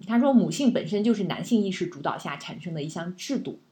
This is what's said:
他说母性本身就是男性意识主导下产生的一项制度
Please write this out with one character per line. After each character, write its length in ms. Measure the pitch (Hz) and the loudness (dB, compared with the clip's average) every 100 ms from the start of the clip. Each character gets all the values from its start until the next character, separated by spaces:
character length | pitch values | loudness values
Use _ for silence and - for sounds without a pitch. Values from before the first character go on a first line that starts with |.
| - | 0
他 100 | 233 | 2
说 140 | 277 | 6
母 180 | 240 165 | 6 4
性 220 | - 269 | 2 2
本 160 | 185 165 | 2 0
身 160 | 208 | 2
就 100 | 220 | 2
是 120 | 208 175 | 2 0
男 180 | - | -4
性 180 | 170 226 | 2 2
意 80 | 196 | 2
识 180 | 185 175 | -2 -4
主 140 | 143 | -4
导 160 | 160 - | -4 -4
下 200 | 160 143 | -6 -10
产 240 | - 156 | -10 -12
生 120 | 175 | -8
的 80 | 156 | -6
一 60 | 151 | -6
项 260 | 175 175 180 | -6 -8 -8
制 200 | - 247 | -4 -4
度 220 | 139 - _ | -4 -10 _